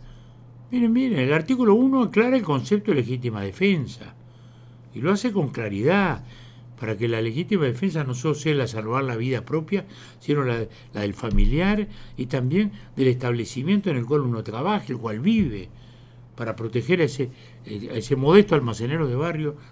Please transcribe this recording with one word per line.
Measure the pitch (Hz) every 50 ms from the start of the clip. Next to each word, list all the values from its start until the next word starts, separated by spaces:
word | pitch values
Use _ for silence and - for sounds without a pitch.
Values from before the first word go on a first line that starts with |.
| - - - - - - - - - - - - - -
Miren, | 247 247 233 226
miren, | 226 254 269 254 214 143
el | 127 131
artículo | 147 160 156 - 262 247 247 214 202
uno | 226 254 269 269 262
aclara | 240 165 - 202 226 247 262
el | 262
concepto | 202 156 147 131 - - 208 208 202 220
de | 170 139
legítima | 120 110 131 123 123 120 110 104
defensa, | 98 98 95 - 185 202 190 160 123 - - - - - - - - - - - - - - - - - - - - - -
y | 110
lo | 123 170
hace | 202 202 - 254
con | 196 196 156 123
claridad, | - 123 113 104 101 98 113 151 185 202 196 170 127 - - - - - - - - - - - - -
para | - 110 110 95
que | 120 117
la | 117 113
legítima | 113 117 110 151 180 170 208 185 147
defensa | 127 120 - 196 196 156 160 143
no | 127 123
solo | 123 - 160 143
sea | 147 - 160 151
la | 139 123
salvar | 107 107 110 107 110 120 135 135
la | 131 120
vida | 113 120 131 131 110 123
propia, | - 139 160 156 - 196 190 - - - - - - - -
sino | - - 147 147 135
la, | 123 117 117 110 - - - - -
la | - 107
del | 104 101 98
familiar | - - 113 - - 104 107 123 156 185 196 208 208 208 - - - - - - -
y | 127
también | 123 139 131 123 127 156 190 214 196 - - - - -
del | - 135 131
establecimiento | 123 123 131 123 120 117 110 - - 127 135 170 208 202 196 202
en | 147
el | 123 117
cual | 123 151 147
uno | 135 123 117 110 107
trabaja, | 120 107 113 147 190 214 196 - -
el | 131 120
cual | 120 113 107 110
vive, | 135 208 226 220 190 135 107 98 90 - - - - - - - - - - - - - -
para | - 117 113 107
proteger | - 113 113 120 120 - - 180 175
a | 160
ese, | - - - 131 120 - - - - - - -
eh, | - 107 101 101 -
a | -
ese | 113 104 - 139
modesto | 131 135 147 175 208 202 - 170
almacenero | 147 123 117 107 104 117 127 147 165 156 131
de | 120
barrio | 131 156 170 160 156 156 147 147 - - -